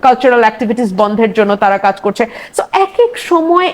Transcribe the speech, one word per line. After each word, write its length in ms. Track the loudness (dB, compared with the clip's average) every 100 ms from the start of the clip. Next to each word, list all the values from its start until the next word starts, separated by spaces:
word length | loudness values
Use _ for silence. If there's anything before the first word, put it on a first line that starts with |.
কালচারাল 380 | 2 4 2 4
অ্যাক্টিভিটিস 520 | 2 0 -4 -2 -2 -2
বন্ধের 360 | -2 0 0
জন্য 240 | 0 0 0
তারা 220 | 0 0
কাজ 180 | 0 -2
করছে। 260 | -4 -4 -6 -6 -8 -6
So 60 | -4
এক 220 | -2 0 0
এক 200 | 0 -2
সময় 540 | -2 0 2 2 0